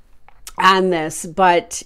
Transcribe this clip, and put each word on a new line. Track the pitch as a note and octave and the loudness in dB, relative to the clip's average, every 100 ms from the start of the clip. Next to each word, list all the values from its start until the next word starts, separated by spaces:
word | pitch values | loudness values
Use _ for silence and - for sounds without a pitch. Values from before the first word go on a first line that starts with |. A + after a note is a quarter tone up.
| - - - - - - | -20 -20 -20 -20 -14 0
on | F#3 F#3+ F#3+ | 2 4 2
this. | E3+ D#3 - F3 | -2 -4 -8 -8
But | D#3+ F#3 F3 E3+ - | 0 4 2 0 -12